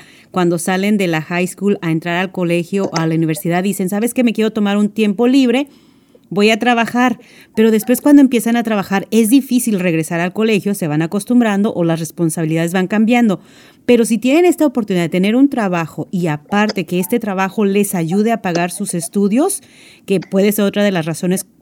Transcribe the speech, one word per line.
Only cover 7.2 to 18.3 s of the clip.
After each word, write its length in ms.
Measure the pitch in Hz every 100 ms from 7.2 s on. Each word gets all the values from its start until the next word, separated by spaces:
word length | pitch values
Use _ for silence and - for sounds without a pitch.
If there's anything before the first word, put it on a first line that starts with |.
| - - -
pero 160 | - 220
después 320 | 220 214 247
cuando 180 | 294 294
empiezan 360 | 269 240 220 233
a 60 |
trabajar 440 | 220 214 185 196 -
es 200 | 214 220
difícil 500 | 269 262 247 240 202
regresar 400 | 180 160 160 170
al 140 | 175
colegio, 400 | 180 220 208 208
se 140 | 202 165
van 120 | 147
acostumbrando 720 | 165 208 208 247 226 196 202
o 120 | -
las 160 | 170 165
responsabilidades 720 | 165 - 170 156 160 160 170
van 120 | 185 180
cambiando. 540 | 208 220 240 233 175 - - - _ -
Pero 180 | 240
si 140 | 226 226
tienen 260 | 254 294
esta 220 | 359 - 302
oportunidad 380 | 254 208 185
de 40 | 170
tener 280 | 180 196 233
un 120 | 277
trabajo 580 | 262 202 175 160 - 151
y 160 | 190 170
aparte 580 | 151 - 202 214 208 170
que 140 | 180
este 180 | 185 240
trabajo 460 | 208 190 190 190
les 300 | 202 196 202
ayude 360 | 185 165 190 214